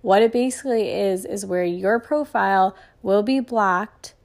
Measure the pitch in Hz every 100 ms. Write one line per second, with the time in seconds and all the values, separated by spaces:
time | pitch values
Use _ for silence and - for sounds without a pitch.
0 | 214 196 226 240 254 - 269 226 202 -
1 | 196 185 - 202 196 180 180 175 190 233
2 | - 302 285 220 196 196 190 - - _
3 | 202 202 208 269 247 233 202 180 214 _
4 | - _